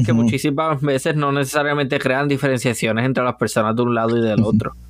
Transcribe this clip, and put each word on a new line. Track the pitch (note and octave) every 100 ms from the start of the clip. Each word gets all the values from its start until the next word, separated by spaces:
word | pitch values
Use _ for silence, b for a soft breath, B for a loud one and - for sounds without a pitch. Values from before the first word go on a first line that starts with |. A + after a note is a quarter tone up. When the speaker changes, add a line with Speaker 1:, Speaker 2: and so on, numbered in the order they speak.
| A2+
Speaker 1:
que |
Speaker 2:
Ujú. | A2+
Speaker 1:
muchísimas | A#2 C3+ D3+ C#3+ D#3+ C#3+
veces | C#3+ C3 E3 D3+
no | C#3+
necesariamente | C#3 C3 D3+ D3 D3 C#3+ C#3+
crean | C3+ C3 C#3+
diferenciaciones | C#3 C#3+ B2+ B2+ A2+ A2+ A2
entre | B2+ C3
las | B2
personas | A2+ A2+ A#2+ A2 A2+
de |
un | A#2+
lado | A#2 A2+ A#2
y |
del | A2+ G#2+
Speaker 2:
Ujú. | G#2+
Speaker 1:
otro. | G#2+ - - -